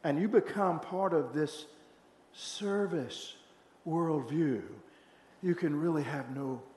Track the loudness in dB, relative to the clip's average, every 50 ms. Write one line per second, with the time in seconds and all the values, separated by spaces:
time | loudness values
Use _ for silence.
0 | 2 0 2 2 2 6 6 6 4 4 0 2 2 2 2 0 -4 -4 -2 0
1 | 0 4 4 2 2 2 0 0 0 0 -2 -8 -14 -16 -18 -20 -20 -20 -20 -20
2 | -20 -20 -20 -20 -20 -20 -18 -14 -12 -12 -10 -6 -4 -2 0 0 0 0 0 -2
3 | -4 -4 -8 -10 -12 -14 -16 -18 -20 -20 -20 -20 -20 -20 -20 -12 -6 -2 0 0
4 | 2 2 2 0 0 0 0 2 2 2 2 0 -2 -8 -14 -16 -18 -20 -20 -20
5 | -20 -20 -20 -20 -20 -20 -18 -4 0 0 0 2 2 0 0 2 2 2 2 0
6 | 0 0 -2 -4 -4 -6 -6 -4 -4 -4 -4 -6 -8 -16 -20